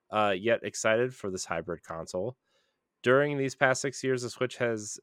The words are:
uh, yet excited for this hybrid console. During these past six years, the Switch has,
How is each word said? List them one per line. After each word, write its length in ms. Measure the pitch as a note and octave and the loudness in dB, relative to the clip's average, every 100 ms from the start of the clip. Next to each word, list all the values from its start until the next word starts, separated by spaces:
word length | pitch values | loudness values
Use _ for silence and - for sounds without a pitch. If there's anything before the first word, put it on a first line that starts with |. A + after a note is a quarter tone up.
| - | -2
uh, 240 | G#2+ G#2 F#2+ | 2 2 2
yet 240 | A2 A2+ | 2 0
excited 500 | G#2+ - A2+ A2+ B2+ | -2 -2 2 4 2
for 160 | - G2+ | -2 -6
this 140 | F#2 - | -6 -4
hybrid 380 | E2+ E2+ E2 | -6 -4 -8
console. 540 | - E2 D#2+ F#2 A2 - _ _ _ _ _ _ | -8 -10 -6 -4 -4 -8 _ _ _ _ _ _
During 340 | A#2+ C3+ D3 C#3+ | 4 4 4 0
these 160 | C3+ - | -2 2
past 260 | C3 B2+ | 2 2
six 200 | C#3 - | -2 -2
years, 180 | C3 B2+ | -2 -2
the 80 | A#2+ | -2
Switch 280 | - B2+ - | -4 -4 0
has, 420 | A#2+ A2 G#2+ - | -2 -2 -6 -12